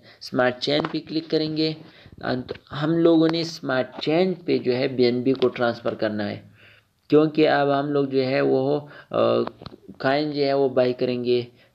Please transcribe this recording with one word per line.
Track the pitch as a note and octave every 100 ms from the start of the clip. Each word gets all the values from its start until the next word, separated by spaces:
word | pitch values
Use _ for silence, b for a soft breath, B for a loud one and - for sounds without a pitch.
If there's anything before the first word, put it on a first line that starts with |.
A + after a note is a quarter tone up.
| B B
smart | - C3 B2 B2
चेन | - D3 D#3+
पे | D3+
click | - D3+ D#3+
करेंगे। | D#3+ D#3 D#3 D#3 D#3 B B B -
And | - B2+ B2 - -
हम | C#3+ D3+ E3+
लोगों | E3 E3 D#3+
ने | E3
smart | E3 - C#3 C3 B2+ -
chain | - D#3+ F#3 E3+ -
पे | C3
जो | A#2
है | B2 C#3 B2
बीएनबी | B2 B2 B2+
को | C3 B2
transfer | B2+ A#2+ A2+ A#2+
करना | A2 A2 G#2
है | G#2 G#2+ - b b b b _ -
क्योंकि | D3 D#3 D#3 D3+
अब | C#3 C#3+
हम | C#3 D3
लोग | C#3+ C#3
जो | C3
है | C3 C#3
वो, | C#3 C3+ C3+ D3
अ, | D3 - - A2+ A2+ A#2 A#2 - - - - -
कॉइन | C3+ C#3+ D3+
जो | C#3+
है | C#3
वो | C#3 C#3
बाय | B2 B2
करेंगे | B2 B2+ B2 A#2+ B2 A#2+ b b